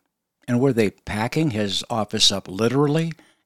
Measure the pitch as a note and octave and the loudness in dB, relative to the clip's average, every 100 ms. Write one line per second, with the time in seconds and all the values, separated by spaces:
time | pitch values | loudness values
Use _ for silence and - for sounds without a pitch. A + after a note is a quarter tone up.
0 | _ _ _ _ - A#2+ C#3 A#2 G2+ - | _ _ _ _ -2 2 2 2 0 -2
1 | - G#2 A#2 D#3 D#3+ G#2+ G#2 F#2+ - A#2+ | -8 -4 -2 0 0 0 -2 -4 -4 -4
2 | G#2 A2 - G2 - F#2 A2+ C3 D3 D#3 | -4 0 2 0 -4 -2 0 2 2 0
3 | E3 D#3+ _ _ | -2 -8 _ _